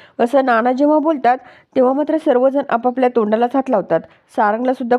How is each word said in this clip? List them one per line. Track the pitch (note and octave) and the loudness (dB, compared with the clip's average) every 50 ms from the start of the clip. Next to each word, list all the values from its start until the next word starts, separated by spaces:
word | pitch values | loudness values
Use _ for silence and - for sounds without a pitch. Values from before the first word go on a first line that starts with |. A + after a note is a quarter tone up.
| - - _ - | -20 -12 _ -4
असं | A#3 B3 C#4+ C4+ C4 | -2 0 2 0 2
नाना | B3+ A#3+ A3 A#3 B3 | 2 0 0 0 0
जेव्हा | C4 B3+ D4 D4 D4+ D#4 | 0 2 2 2 2 2
बोलतात | C#4 D#4+ D#4+ C4 B3+ A#3 B3+ C4 - - - - _ _ - | 0 0 -2 0 0 0 0 -2 -4 -14 -20 -20 _ _ -2
तेव्हा | C4 B3+ B3 | 0 0 2
मात्र | C4+ C#4 D4+ D4+ D4+ | 0 0 -2 -2 -2
सर्वजण | D#4+ - D#4 C4+ B3 B3+ C4+ C4 C#4+ C4+ - | -2 0 0 2 2 2 2 0 -2 -2 -2
आपापल्या | A#3 A#3 A#3+ B3+ B3 B3+ B3+ B3 B3 | -2 -2 -2 -2 -2 0 -2 0 0
तोंडालाच | A#3+ G#3+ G#3 A3 A3 A#3+ A#3+ A#3+ | 0 0 0 0 0 0 0 -2
हात | C4+ C4 - | -2 -2 -2
लावतात. | B3 G3+ E3+ - E3 E3 - - _ _ _ _ - | -2 -2 -2 -2 -2 -4 -4 -6 _ _ _ _ -4
सारंगला | - A3 G#3 G#3+ A3 B3 C4 | -2 0 0 0 0 -2 -2
सुद्धा | C4+ - C4 A#3 B3 | -4 -4 -2 -2 -2